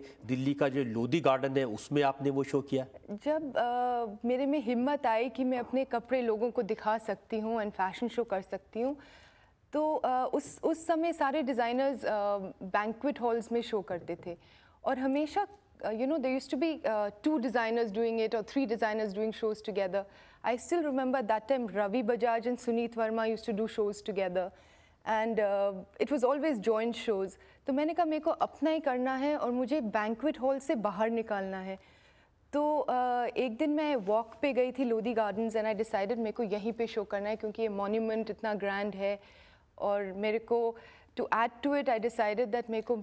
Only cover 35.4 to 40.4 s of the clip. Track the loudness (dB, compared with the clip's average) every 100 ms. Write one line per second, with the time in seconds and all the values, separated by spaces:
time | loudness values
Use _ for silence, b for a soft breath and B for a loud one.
35.4 | 0 0 0 0 0 0 0 0 -2 -2
36.4 | -2 -2 -2 -2 -2 -2 -2 -2 -2 -4
37.4 | -4 -2 -2 0 0 0 0 0 -2 -4
38.4 | -2 -2 -2 -2 -2 -2 -2 -2 B B
39.4 | B B B -4 0 0 0 -2 0 0